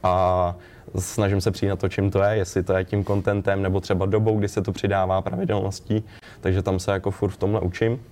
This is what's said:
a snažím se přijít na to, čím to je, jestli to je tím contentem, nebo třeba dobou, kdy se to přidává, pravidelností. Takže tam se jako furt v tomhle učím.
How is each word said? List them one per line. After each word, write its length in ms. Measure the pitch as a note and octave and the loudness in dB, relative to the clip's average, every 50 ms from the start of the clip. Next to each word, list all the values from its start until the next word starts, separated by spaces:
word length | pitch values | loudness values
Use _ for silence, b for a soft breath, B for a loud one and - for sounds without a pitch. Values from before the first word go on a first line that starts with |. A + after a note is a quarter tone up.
a 520 | - F#2 F2+ F#2 F#2 F2+ F#2 F#2 F2+ F2 F2 F2+ B B B B B B - G2 | 2 2 2 4 4 4 4 2 2 0 -2 -6 B B B B B B -6 -6
snažím 420 | F#2 - - - G#2+ G2 G2+ G2 | -6 -4 -2 0 2 2 2 2
se 100 | F2+ A2 | 2 0
přijít 180 | F#2+ - - G2 | -2 0 -2 -2
na 60 | G2 | 0
to, 120 | F2 - F#2+ | 0 -2 -2
čím 220 | - - G2 G2+ | 0 0 0 2
to 120 | F#2+ G2 | 2 2
je, 140 | G2 G2+ A2 | 2 4 2
jestli 260 | A2 F#2 - - G2 | 0 -2 0 -2 -2
to 100 | F2+ - | 0 2
je 120 | F#2+ F#2 F#2 | 2 0 0
tím 200 | F#2 - G2+ G2 | 0 -2 -2 0
contentem, 580 | - G2+ G2+ F2+ G2+ G2+ G2+ F#2+ - G2 G2 | 0 0 0 0 0 0 0 0 0 0 0
nebo 180 | G2 F#2+ F#2 F#2+ | 0 0 0 -2
třeba 260 | F#2 - G2 F2+ G2 | 0 0 0 0 2
dobou, 320 | F#2+ G2 G#2+ G#2+ A2 A2 G#2+ | 2 2 2 2 2 2 2
kdy 100 | G2+ G2 | 0 0
se 140 | - G#2+ | -2 -2
to 100 | F#2+ - | -2 -2
přidává, 500 | F#2 - - G2+ G2+ G2 F#2+ F#2 F#2+ F#2+ | -4 -2 -2 0 2 2 2 2 0 0
pravidelností. 840 | F#2+ G2 F2+ F2 G3 F3 G#2+ G2+ G2 G2 G2 - - - G#2 G#2+ A2 B B B B B B B | 0 -2 -4 -4 -2 0 0 -2 -2 -4 -6 -8 -4 -2 -2 -2 -2 B B B B B B B
Takže 220 | - F#2+ F#2 G2 | -2 0 0 2
tam 160 | F#2+ G2 F#2+ F#2 | 2 0 0 0
se 140 | F#2 - | 0 0
jako 180 | G2 F#2+ - G2+ | -2 0 0 -2
furt 200 | F#2+ - - G2 | -2 0 -2 -2
v 60 | F#2+ | -2
tomhle 240 | - - G2 G#2 A2 | -2 -2 0 0 0
učím. 400 | F2 F2+ F2+ - A2+ A2+ A#2 - - - | 0 -2 0 0 0 0 0 -2 -6 -16